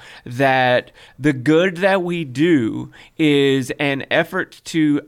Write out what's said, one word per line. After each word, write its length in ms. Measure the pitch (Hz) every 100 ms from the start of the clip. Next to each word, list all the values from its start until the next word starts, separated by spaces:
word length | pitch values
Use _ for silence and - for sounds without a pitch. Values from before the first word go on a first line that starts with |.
| - - -
that 640 | 123 135 131 127 123 - - - -
the 140 | 147
good 460 | 131 120 160 190 170
that 240 | 190 190
we 220 | 175 170
do 680 | 143 123 175 147 107 113 127 - - -
is 540 | 156 143 139 135 123 -
an 260 | 143 135 -
effort 500 | 147 170 185 - -
to 360 | - 165 151 143